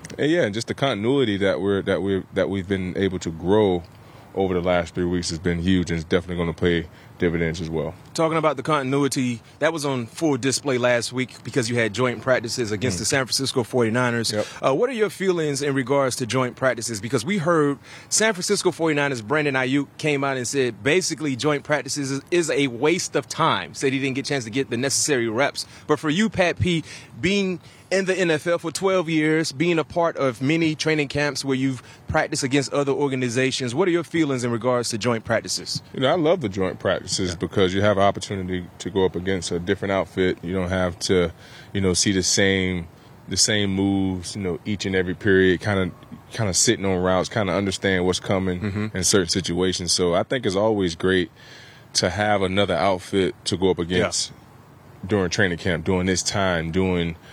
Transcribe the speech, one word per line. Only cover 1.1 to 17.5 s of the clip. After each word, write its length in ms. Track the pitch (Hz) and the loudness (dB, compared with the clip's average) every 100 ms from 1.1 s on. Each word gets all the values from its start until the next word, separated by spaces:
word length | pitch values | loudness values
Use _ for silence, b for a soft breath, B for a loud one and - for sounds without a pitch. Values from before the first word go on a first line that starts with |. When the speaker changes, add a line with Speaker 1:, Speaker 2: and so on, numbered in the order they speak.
| 139 120 98 | 2 2 2
Speaker 1:
that 220 | 98 78 | 2 2
we're, 180 | 98 98 | 0 0
that 200 | 87 87 | 0 0
we're, 220 | 95 95 - | 0 -2 -2
that 160 | 95 82 | -2 0
we've 180 | 98 90 | -2 -2
been 300 | 98 90 82 | -2 -2 -2
able 200 | 95 90 | -2 -2
to 100 | 90 | -6
grow 520 | 82 87 104 101 87 85 B B B B | -4 2 4 4 2 -4 B B B B
over 180 | 92 95 | -2 0
the 80 | 90 | 0
last 340 | 87 90 82 | 2 2 0
three 100 | - | -2
weeks 260 | 87 90 87 | -2 -2 -2
has 80 | 82 | -4
been 220 | 87 85 | -2 0
huge, 300 | 87 92 85 | 2 2 2
and 80 | 85 | -4
it's 100 | 80 | 0
definitely 280 | 92 90 87 | -2 0 -4
gonna 160 | 85 | -4
pay 340 | 78 87 85 82 B B - | 0 2 2 -2 B B -2
dividends 440 | 87 82 82 82 | 0 2 -2 -2
as 100 | 80 | -4
well. 240 | 80 78 80 - | -4 -4 -8 -8
Speaker 2:
Talking 240 | - 160 160 | -2 0 2
about 200 | 156 131 | 0 0
the 80 | |
continuity, 760 | 143 151 131 139 139 147 127 117 B B | -2 -2 0 0 0 0 -2 -4 B B
that 120 | 151 | -2
was 120 | 165 | 0
on 220 | 143 127 113 | -2 -2 -4
full 300 | - 160 135 | -2 0 2
display 420 | 131 120 143 123 | 0 0 0 2
last 340 | 123 120 113 | 4 2 0
week 320 | 123 127 - | -4 -6 -8
because 260 | - 135 113 | -4 -2 0
you 60 | 120 | 2
had 160 | 110 | 0
joint 280 | 101 127 107 | 2 0 0
practices 500 | 131 123 110 127 110 | 2 2 0 -4 -2
against 240 | 104 123 95 | -2 -2 -2
Speaker 1:
Mm. 40 | |
Speaker 2:
the 40 | |
San 200 | 110 139 123 | 0 0 0
Francisco 360 | - 135 135 | -2 -2 -2
forty-niners. 720 | 113 131 113 120 123 117 110 | 0 2 2 2 2 0 -2
Speaker 1:
Yep. 140 | 104 107 B | -2 -4 B
Speaker 2:
Uh, 140 | 135 | 0
what 160 | 143 247 | 2 0
are 40 | |
your 160 | 240 202 | 0 -2
feelings 520 | - 190 175 151 135 | 0 0 0 0 -2
in 120 | 147 | -2
regards 420 | 139 123 139 131 - | 0 2 2 2 -2
to 100 | 120 | -2
joint 300 | 131 127 - | 0 0 0
practices? 440 | 135 120 113 107 | 0 0 -4 -6
Because 240 | 113 131 | -2 -2
we 140 | 127 202 | 0 0
heard 400 | 156 | 2